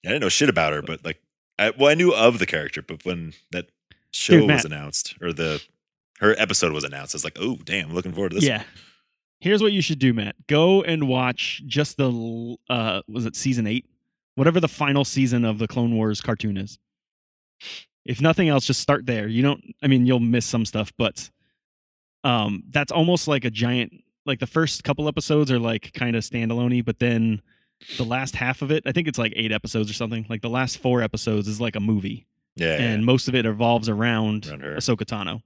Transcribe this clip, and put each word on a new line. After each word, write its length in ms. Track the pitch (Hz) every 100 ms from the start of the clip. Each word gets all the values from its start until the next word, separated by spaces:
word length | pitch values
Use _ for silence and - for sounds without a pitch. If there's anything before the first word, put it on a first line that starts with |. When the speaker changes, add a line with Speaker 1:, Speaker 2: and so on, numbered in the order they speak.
Speaker 1:
Yeah, 60 | 90
I 40 |
didn't 80 | -
know 80 | 104
shit 200 | - 143
about 240 | 87 78
her, 80 | 76
but, 220 | 71 80
like, 180 | 80 78 _ _ _ -
I, 140 | 107
well, 180 | 120 143
I 60 | 156
knew 180 | 180
of 240 | 113 113 117
the 60 | 80
character, 360 | 80 73 -
but 220 | - 80 -
when 280 | 87 82 - _
that 180 | 90 87 _ _ - _
show 220 | - -
Speaker 2:
Dude, 80 | 170
Speaker 1:
was 60 | 143
Speaker 2:
Matt. 180 | 143 78
Speaker 1:
announced, 500 | 73 73 - - -
or 120 | 87
the, 280 | 80 80 76 - _ _ _ _ _
her 160 | 104 107
episode 340 | 107 90 85
was 120 | 76
announced, 320 | 71 69 80 -
I 20 |
was 60 |
like, 140 | 80 -
"Oh, 180 | 104 127
damn, 300 | - 98 76
looking 180 | 87 92
forward 160 | 90 98
to 60 | 85
this 100 | 147
Speaker 2:
Yeah. 120 | 107
Speaker 1:
one." 80 | - - - _ _ _ _ _
Speaker 2:
Here's 220 | 175 208
what 100 | 214
you 80 | 202
should 160 | 156 151
do, 140 | 131
Matt. 220 | 113 104 - -
Go 360 | 147 170 196
and 240 | 170 160 139
watch 560 | 127 127 123 - - 143
just 320 | 131 147 -
the 140 | 131
l-, 480 | 120 117 117 117 120 _
uh, 320 | 123 113 98 -
was 180 | 113 113
it 100 | -
season 300 | 139 123 110
eight? 200 | 120 - _ _ _ _ -
Whatever 240 | 143 170
the 80 | 165
final 360 | - 143 139
season 400 | 135 - 131 120 117
of 120 | 107
the 100 | 113
Clone 280 | 127 117 113
Wars 260 | 110 104
cartoon 360 | - 107 110 98
is. 200 | 101 - _ _ _ _ _ _ _ _ - - - _ -
If 140 | 113
nothing 280 | 156 165 170
else, 160 | 143 -
just 160 | 131
start 240 | - 143 123
there. 220 | 117 107
You 140 | 113
don't, 220 | 139 143 - -
I 60 | 147
mean, 180 | 131 123
you'll 140 | 127
miss 260 | 117 120 -
some 200 | 120 110
stuff, 260 | 107 104 -
but, 320 | 113 - - _ _ _ _ _ _ _ _ _
um, 400 | 135 120 107 101 -
that's 220 | 147 143
almost 360 | 165 165 180 -
like 180 | 143 120
a 40 |
giant, 420 | 107 120 123 117 - _ _ -
like, 140 | 127
the 80 | 131
first 360 | 160 160 -
couple 240 | - 143 151
episodes 440 | 151 - 151 143
are, 80 | 123
like, 340 | 117 113 -
kinda 260 | - 120 117
standalone-y, 640 | - 120 113 117 123 123
but 180 | 113 107
then 420 | 123 117 113 107 _ _ _ _ - -
the 60 | 117
last 300 | 123 135 -
half 260 | 127 131
of 100 | 139
it, 120 | 156 -
I 60 |
think 160 | 131 160
it's, 100 | 127
like, 140 | 113 104
eight 160 | 110
episodes 380 | 107 117 113 107
or 40 |
something. 320 | 104 117 113 107
Like, 120 | 110
the 80 | 120
last 280 | 123 127 -
four 240 | 127 123
episodes 460 | 113 110 - 107 101
is 120 | 107
like 140 | 117 107
a 40 |
movie. 460 | 104 107 95 107 _ _ _ -
Speaker 1:
Yeah, 200 | 82 80
Speaker 2:
And 260 | 120 110
Speaker 1:
yeah. 40 | 113
Speaker 2:
most 220 | 127 -
of 80 | 127
it 100 | 113
revolves 440 | 107 117 117 110
around 580 | 104 117 113 110 107 -
Speaker 1:
Around 140 | 73
her. 140 | 73 76
Speaker 2:
Ahsoka 280 | - 113 110
Tano. 360 | 107 92 110